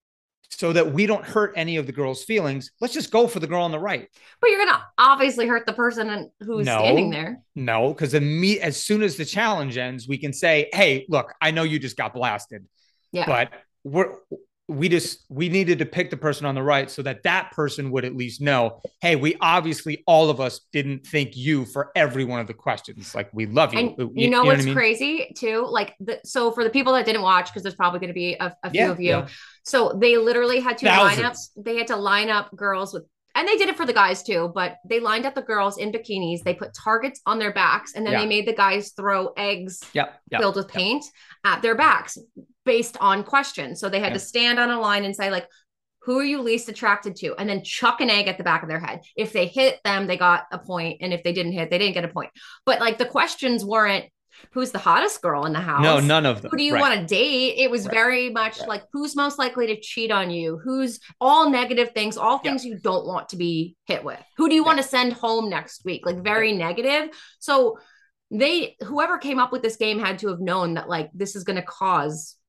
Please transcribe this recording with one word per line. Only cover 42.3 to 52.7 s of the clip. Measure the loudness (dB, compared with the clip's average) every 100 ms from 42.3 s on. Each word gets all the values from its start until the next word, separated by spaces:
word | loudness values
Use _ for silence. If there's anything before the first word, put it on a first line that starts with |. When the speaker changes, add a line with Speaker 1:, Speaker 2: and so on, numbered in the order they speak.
| -20 -20 _
Speaker 2:
based | 0 0 0 -2
on | 0 0
questions. | 2 0 0 -6 -10 -8
So | -4
they | -2
had | -2
to | -4
Speaker 1:
Yeah. | -4
Speaker 2:
stand | 0 2 2
on | 0
a | 0
line | 0 0
and | -2
say, | -4 -4
like, | -4 -6 _ _ _ _ _
"Who | -2 0
are |
you | 0 -2
least | 0 -2 -2
attracted | -2 0 0 -2 -8
to?" | -8 -6
And | -4
then | -4
chuck | -6 -2 0 2
an | 2
egg | 2 0
at | -2
the |
back | 0 0
of | -2
their | -6
head. | -8 -12 -10 -6
If | -4
they | -2 0
hit | 2 2 2
them, | -2 -2 -2
they | 2
got | 4 4 0
a | -12
point. | -8 -6 -6 -6
And | -4
if | -2
they | -2
didn't | -2 -2
hit, | -4 0
they | 2
didn't | 2
get | 0
a | -4
point. | -6 -10 -14 -20 -4
But, | 0